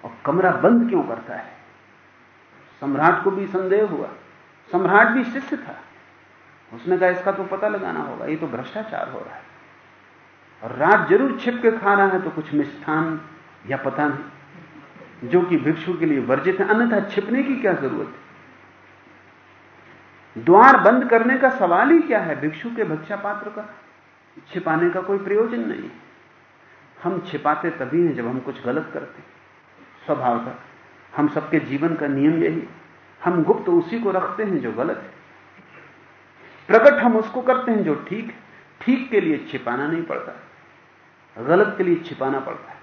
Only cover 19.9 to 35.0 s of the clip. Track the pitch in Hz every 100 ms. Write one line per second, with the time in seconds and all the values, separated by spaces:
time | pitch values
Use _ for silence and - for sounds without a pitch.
19.9 | - - - - 117 117 190 254 254 202
20.9 | 254 254 226 233 262 262 262 180 175 247
21.9 | 330 277 220 175 135 151 156 233 233 190
22.9 | 156 - 202 202 208 208 208 208 - -
23.9 | _ _ _ _ - - 180 160 160 175
24.9 | 185 185 196 190 208 233 240 220 - -
25.9 | - - - _ _ _ _ _ - _
26.9 | - 175 185 - 147 147 151 170 - 127
27.9 | 156 170 123 117 127 127 120 120 143 151
28.9 | 151 147 - - - _ _ _ _ -
29.9 | - - 139 127 117 117 - - - -
30.9 | - - - 147 156 147 165 127 139 165
31.9 | 156 143 139 147 165 165 165 - - -
32.9 | - - - 175 175 156 - - 170 165
33.9 | 233 208 185 180 - 214 170 123 107 151
34.9 | 190